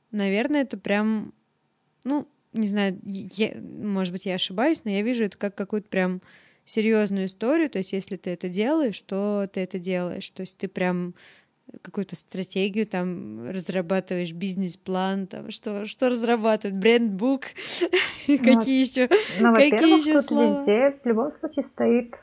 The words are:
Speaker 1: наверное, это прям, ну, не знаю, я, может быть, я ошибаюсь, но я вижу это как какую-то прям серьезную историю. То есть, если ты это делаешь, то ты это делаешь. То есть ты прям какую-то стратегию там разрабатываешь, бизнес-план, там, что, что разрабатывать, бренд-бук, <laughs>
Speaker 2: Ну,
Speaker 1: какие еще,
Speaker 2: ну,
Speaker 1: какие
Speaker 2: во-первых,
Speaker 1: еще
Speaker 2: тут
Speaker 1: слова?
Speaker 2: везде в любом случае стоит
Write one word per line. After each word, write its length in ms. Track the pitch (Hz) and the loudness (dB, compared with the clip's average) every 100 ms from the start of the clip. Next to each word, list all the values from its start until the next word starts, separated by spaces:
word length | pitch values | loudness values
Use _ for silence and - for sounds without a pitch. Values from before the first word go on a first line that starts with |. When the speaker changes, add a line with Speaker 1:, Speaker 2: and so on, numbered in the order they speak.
| _ | _
Speaker 1:
наверное, 500 | 208 196 202 285 294 | -2 0 0 2 0
это 140 | 247 202 | 0 -4
прям, 540 | - 202 214 214 - - _ _ _ _ _ _ | -2 0 0 -2 -6 -14 _ _ _ _ _ _
ну, 220 | 247 285 - _ _ | -4 -4 -4 _ _
не 140 | 226 208 | -4 -2
знаю, 320 | 208 196 180 | 0 -2 -4
я, 500 | - 196 185 196 214 220 | -8 -10 -8 -4 -4 -4
может 520 | - - 208 190 185 | -14 -10 -4 -2 -4
быть, 140 | 185 196 | -4 -6
я 80 | 180 | -4
ошибаюсь, 460 | - 185 294 320 | -4 0 0 0
но 60 | 220 | -2
я 120 | 196 | -2
вижу 220 | 220 240 | -2 -2
это 120 | 208 - | -4 -4
как 160 | 202 | -8
какую-то 340 | - 196 214 - | -6 -6 -6 -4
прям 320 | 190 185 185 - - _ _ | -2 0 -2 -10 -20 _ _
серьезную 640 | - 220 220 214 208 196 190 | -6 0 2 2 2 -2 -4
историю. 420 | - 226 330 311 | -4 0 0 0
То 80 | 190 | -4
есть, 140 | 185 | -4
если 240 | 190 - 185 | -6 -6 -8
ты 140 | 185 | -8
это 180 | 175 185 | -6 -4
делаешь, 520 | 180 233 320 254 180 | -2 0 2 0 -4
то 440 | - 190 208 202 196 | -6 -4 -2 -2 -4
ты 80 | 196 | -6
это 180 | 185 190 | -6 -6
делаешь. 500 | 175 180 180 190 - | -4 -4 -4 -8 -12
То 100 | - | -12
есть 180 | 190 - | -12 -10
ты 80 | 190 | -8
прям 480 | - 180 180 180 - - - _ _ - - | -2 0 0 -4 -10 -20 -20 _ _ -20 -20
какую-то 340 | - 202 190 170 | -10 -8 -8 -10
стратегию 680 | - 185 180 190 196 202 214 | -10 -10 -4 -2 0 0 -2
там 600 | 185 180 175 107 110 120 | -2 -4 -6 -10 -10 -8
разрабатываешь, 840 | 185 175 185 170 190 185 180 175 | -8 -4 -4 0 -2 -2 -4 -6
бизнес-план, 960 | 170 196 185 180 - - 185 190 196 185 | -6 -6 -4 -4 -6 -4 -2 -2 -2 -6
там, 220 | - - | -10 -12
что, 340 | - 220 202 208 | -10 -8 -8 -8
что 220 | - 254 | -2 0
разрабатывать, 680 | 240 226 240 220 220 202 196 | 0 0 2 2 0 -2 0
бренд-бук, 640 | 214 240 233 185 254 269 - - - - 339 | 4 4 2 0 0 -2 -4 -10 -6 -2 0
<laughs> 380 | 370 - - - | 0 0 -2 2
Speaker 2:
Ну, 160 | 285 | 4
Speaker 1:
какие 400 | 247 233 220 262 | 6 6 6 2
еще, 240 | 254 262 254 415 - 180 | 2 2 4 4 4 2
Speaker 2:
ну, 140 | 233 | 6
Speaker 1:
какие 200 | 226 294 - | 8 6 6
Speaker 2:
во-первых, 240 | 320 320 | 6 6
Speaker 1:
еще 120 | 302 302 | 6 2
Speaker 2:
тут 80 | - | 4
Speaker 1:
слова? 140 | 294 | 2
Speaker 2:
везде 480 | - - 277 214 277 277 | 4 2 2 4 4 2
в 40 | 240 | 0
любом 240 | 220 294 | 0 -2
случае 300 | - 311 285 | -4 -6 -4
стоит 520 | - - 233 240 233 - | -6 0 2 2 0 -8